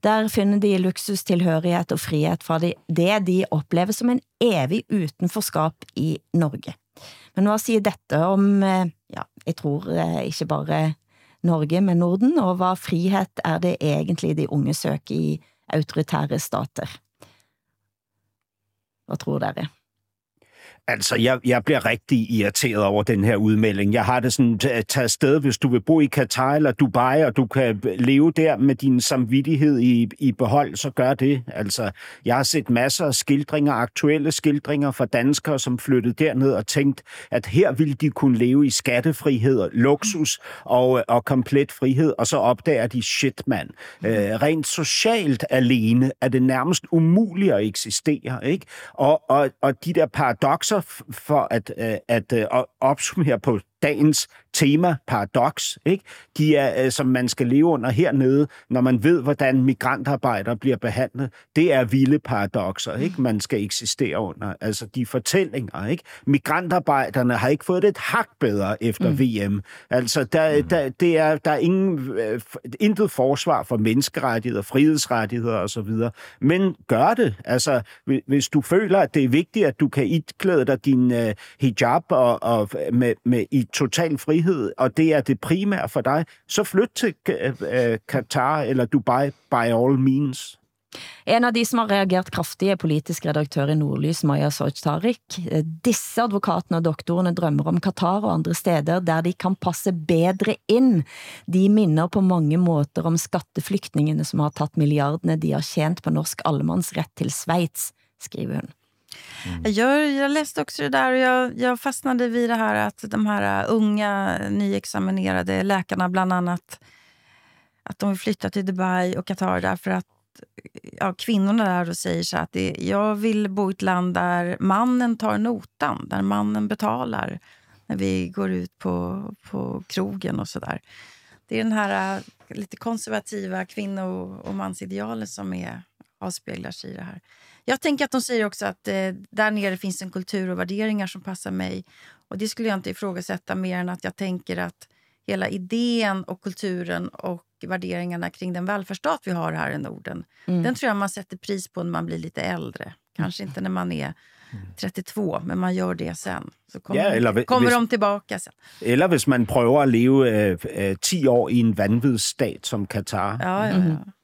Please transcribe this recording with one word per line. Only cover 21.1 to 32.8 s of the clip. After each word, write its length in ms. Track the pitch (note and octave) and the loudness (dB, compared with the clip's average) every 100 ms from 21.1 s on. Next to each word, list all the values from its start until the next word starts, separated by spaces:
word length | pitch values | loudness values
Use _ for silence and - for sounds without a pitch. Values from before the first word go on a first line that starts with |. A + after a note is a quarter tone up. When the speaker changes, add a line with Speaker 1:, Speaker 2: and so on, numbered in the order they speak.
| A#2 | 2
Speaker 2:
jeg, 220 | A#2 B2+ | 2 2
jeg 200 | B2+ B2 | 2 0
bliver 200 | A2 C#3 A2+ | 2 0 2
rigtig 440 | A2+ - C3 A2 | -2 2 0 2
irriteret 540 | A2+ G2+ - C3 G#2+ | 0 0 0 0 2
over 180 | G2+ G#2 | 2 2
den 220 | G#2 G#2+ | 2 2
her 120 | G#2 G#2+ | 4 4
udmelding. 560 | G#2+ G#2+ A2 G2 G2+ | 4 4 2 2 0
Jeg 120 | A2+ | 2
har 160 | A2 B2 | 2 2
det 120 | A#2+ | 0
sådan, 220 | - B2 A2 | 2 2 2
t-, 180 | C3 A#2 G#2+ | 0 -2 -2
tag 140 | - | -2
afsted, 380 | A#2+ - C3+ D3+ | 0 2 4 4
hvis 180 | C#3 A#2+ | 2 0
du 100 | C#3+ | 2
vil 120 | B2 | 0
bo 200 | G#2 D#3+ | 4 4
i 60 | C#3+ | 4
Katar 480 | - B2 - C3 | 2 0 0 2
eller 180 | D3 D3 | 2 2
Dubai, 520 | A#2+ C3+ A2 B2+ C#3+ | 2 2 4 4 4
og 120 | D3+ A2+ | 2 2
du 100 | B2 | 0
kan 340 | C3+ B2+ G#2 G2+ F#2+ | 2 0 0 -2 0
leve 320 | B2 C#3 D#3 | 4 6 4
der 260 | E3 D#3+ B2+ | 4 2 4
med 180 | C3+ | 2
din 260 | B2+ C#3 B2 | 2 2 2
samvittighed 800 | A2+ C3+ A#2+ C3 C#3 D#3 D3+ C3+ | 2 0 2 0 2 2 4 4
i, 300 | B2 A#2+ A2+ - | 4 4 2 0
i 140 | C#3 | -2
behold, 440 | G#2+ A#2+ C3+ C3+ D#2 | 0 2 2 0 -2
så 140 | C#3+ | -6
gør 240 | - B2+ | 0 0
det. 280 | C3+ C3 C#3 A#2+ | 2 2 0 -4
Altså, 440 | - G#2 - G#2+ - - - | -6 -6 -4 -4 -6 -18 -8
jeg 120 | - A#2+ | 0 0
har 60 | |
set 280 | C3+ D#3 A2+ | 2 -2 2
masser 360 | A#2+ | 2